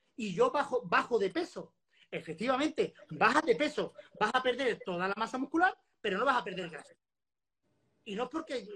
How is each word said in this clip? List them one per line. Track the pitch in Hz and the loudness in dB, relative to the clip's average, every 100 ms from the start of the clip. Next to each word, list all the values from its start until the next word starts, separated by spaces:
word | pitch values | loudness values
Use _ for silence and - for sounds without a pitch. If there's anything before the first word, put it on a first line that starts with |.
| _ | _
y | - 208 | -8 -2
yo | 175 254 | 2 2
bajo, | 294 269 247 | 2 0 -2
bajo | 165 254 - 240 | 2 2 2 2
de | 190 | 2
peso. | - 165 196 - _ _ _ - | -2 -4 -8 -14 _ _ _ -10
Efectivamente, | 165 165 165 240 254 302 240 - - - | -10 -8 -4 0 2 0 0 -2 -4 -8
bajas | 160 214 294 | 2 4 6
de | 320 | 4
peso, | 180 294 - 165 - - - | 4 2 -2 -6 -8 -12 -2
vas | 214 | 0
a | 254 | 2
perder | 254 240 254 185 | 0 0 0 -2
toda | 190 175 190 | -4 -2 -2
la | |
masa | 202 226 262 | -2 -4 -4
muscular, | 285 330 370 - _ _ | -2 2 2 2 _ _
pero | 208 190 | -4 0
no | |
vas | 269 247 | 2 0
a | |
perder | 202 185 165 | -2 -6 -8
grasa. | 147 - - _ _ _ _ _ _ _ _ _ _ | -10 -18 -20 _ _ _ _ _ _ _ _ _ _
Y | 220 | -8
no | 202 | -6
es | 254 | -4
porque | 320 320 247 202 | -6 -6 -8 -10